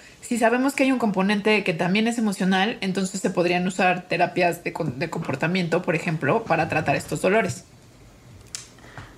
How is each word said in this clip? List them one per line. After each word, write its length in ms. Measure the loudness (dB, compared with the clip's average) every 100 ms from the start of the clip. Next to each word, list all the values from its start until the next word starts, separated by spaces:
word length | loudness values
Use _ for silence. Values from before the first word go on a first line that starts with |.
| -20 -20
si 160 | -6 0
sabemos 360 | 2 4 2
que 100 | 2
hay 80 | 2
un 80 | 2
componente 640 | 0 2 2 2 2 2
que 100 | 2
también 340 | 0 0 2 0
es 100 | 0
emocional, 600 | 0 0 2 2 2 -2
entonces 400 | -4 -2 -4 -2
se 80 | -2
podrían 360 | 0 2 0 0
usar 440 | 0 2 0 -2
terapias 560 | 0 0 2 0 0 -6
de 80 |
con-, 260 | -6 -6 -4
de 100 | -6
comportamiento, 720 | -6 -6 -4 -2 0 0 0
por 140 | 0 -2
ejemplo, 480 | -2 -2 0 0
para 240 | 2 0 0
tratar 300 | 0 0 -2
estos 240 | -4 -2
dolores. 420 | 2 2 0 -4 -14 -20 -20 -20 -20 -20 -20 -20 -16 -16 -16 -20 -20 -20 -20